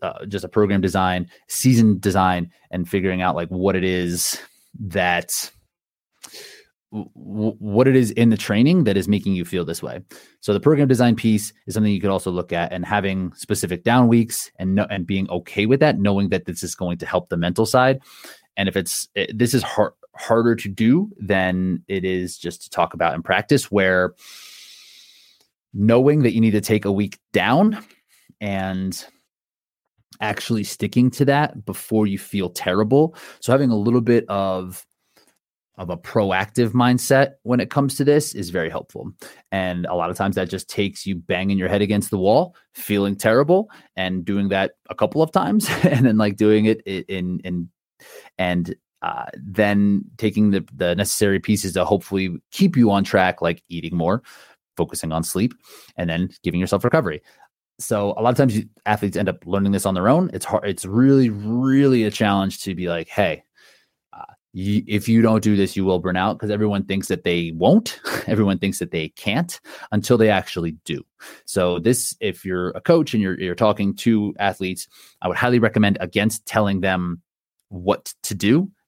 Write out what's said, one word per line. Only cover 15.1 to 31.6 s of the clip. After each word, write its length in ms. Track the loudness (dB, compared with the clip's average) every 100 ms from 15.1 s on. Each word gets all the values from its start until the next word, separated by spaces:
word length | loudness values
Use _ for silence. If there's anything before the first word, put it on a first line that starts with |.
| -4 -2
okay 360 | -6 -6 -2 2
with 140 | 4
that, 200 | 2 2
knowing 300 | 0 2 0
that 160 | -2 -4
this 180 | -8
is 120 | -10 -6
going 220 | -6 -6
to 60 | -4
help 240 | -4 -2
the 80 | -2
mental 280 | 0 0 2
side. 340 | 4 2 0 -6 -20 -20 -20 _ -4
And 120 | -2
if 80 | -2
it's, 320 | -4 -6 -8 -6
i-, 120 | -4
this 200 | 0 2
is 100 | 2
har-, 320 | 0 -2 -2 -4 _ -10
harder 400 | 0 2 2 0
to 120 | -2
do 440 | 0 2 2 0 -6
than 640 | -2 0 0 0 -2 -4 -4
it 160 | -4
is 340 | -2 -4 -6 -8
just 260 | -12 -12
to 60 | -8
talk 220 | -2 -2
about 200 | 0 -2
in 80 | -2
practice, 500 | 0 0 2 0 2
where 440 | 0 2 2 0 -4 -20 -20 -20 -20 -20 -20 -20 -20 _ _ _ _ _ _ _ 0
knowing 460 | 4 6 4 4
that 100 | 2
you 80 | 4
need 100 | 2
to 100 | 2
take 240 | 2 0 0
a 60 |
week 280 | -2 -2 -6 _
down 440 | 0 2 4 2 0 -10 _ _ _ _ -12
and 640 | -6 -4 -4 -4 -6 -8 -14 _ _ _ _ _ _ _ _ _ _ -8
actually 440 | -6 -6 -4 -4
sticking 480 | -4 -6 -2 2 2
to 120 | 2 0
that 400 | 0 -2 -6